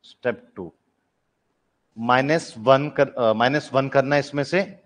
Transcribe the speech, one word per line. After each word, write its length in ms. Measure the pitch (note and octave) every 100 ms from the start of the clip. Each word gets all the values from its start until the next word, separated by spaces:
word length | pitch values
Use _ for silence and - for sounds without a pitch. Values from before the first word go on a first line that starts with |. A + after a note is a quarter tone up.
स्टेप 480 | - - B2 A2+ - -
टू, 180 | F2 _ _ _ _ _ _ _ _ _ _ _ _ A2
माइनस 580 | A#2 B2 C3+ E3 - A2+
वन 320 | A2 C3+ D3
कर, 200 | C#3+ C#3
अ, 240 | - A#2
माइनस 360 | A2 B2 D3 -
वन 160 | C3 C3+
करना 260 | C#3 C3+ D3
है 40 |
इसमें 240 | C3+ C#3+
से 400 | C#3 F3+ G3+ -